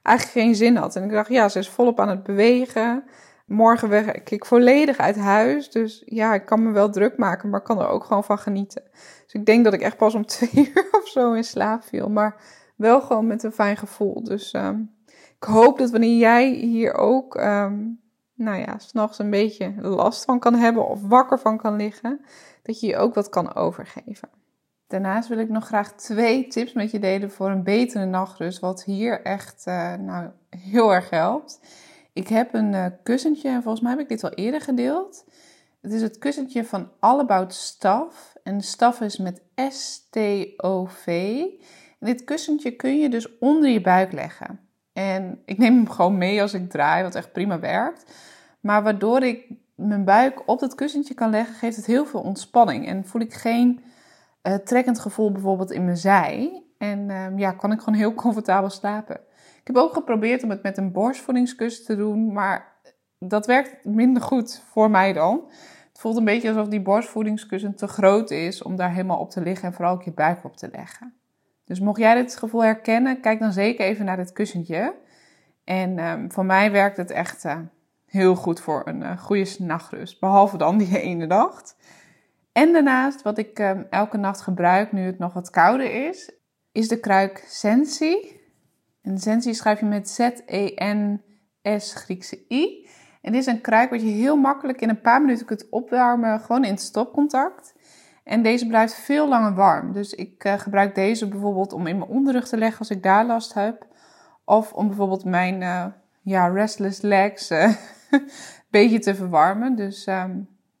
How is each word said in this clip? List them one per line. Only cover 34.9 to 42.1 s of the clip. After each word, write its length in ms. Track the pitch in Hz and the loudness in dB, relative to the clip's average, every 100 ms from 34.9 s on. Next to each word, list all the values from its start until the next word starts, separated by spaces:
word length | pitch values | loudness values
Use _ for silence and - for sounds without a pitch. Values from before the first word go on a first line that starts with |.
| 320 392 - _ _ _ _ _ _ | -4 -6 -14 _ _ _ _ _ _
Het 120 | 196 | -6
is 80 | 220 | -4
het 160 | 220 220 | -4 -4
kussentje 480 | 277 294 262 233 226 | -6 -6 -6 -6 -6
van 240 | 196 170 - | -8 -10 0
All 200 | 214 277 | 2 2
About 340 | 254 190 185 | 2 0 0
Stuff. 800 | - - - 190 220 330 - - - | -8 -14 -2 0 0 -2 -12 -20 -16
En 180 | - 202 | -8 -8
Stuff 400 | - - 240 240 | -6 0 0 0
is 160 | 214 - | -6 -6
met 240 | 185 185 _ - 269 | -8 -8 _ -6 -6
S 380 | 262 - - _ | -6 -14 -16 _
T 80 | 226 208 202 - - | -2 0 -2 -4 -6
O 280 | 185 190 185 | -4 -2 -6
V. 220 | - - 170 196 254 381 - - - _ - | -10 -6 -4 -2 -4 -6 -10 -20 -20 _ -8
En 80 | |
dit 160 | 220 | -4